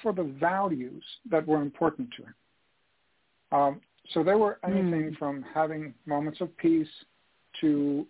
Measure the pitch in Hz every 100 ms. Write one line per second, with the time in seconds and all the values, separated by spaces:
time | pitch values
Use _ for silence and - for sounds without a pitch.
0 | 226 185 156 135 170 190 196 143 123 -
1 | - - 233 160 151 156 143 - 160 -
2 | 123 - - - _ _ _ _ _ _
3 | _ _ _ _ _ 143 143 139 _ _
4 | - 170 160 214 208 - 190 196 180 165
5 | 156 151 147 139 131 156 160 156 151 -
6 | 151 143 151 151 175 - 170 165 151 -
7 | - _ _ _ _ - 156 147 143 143
8 | 156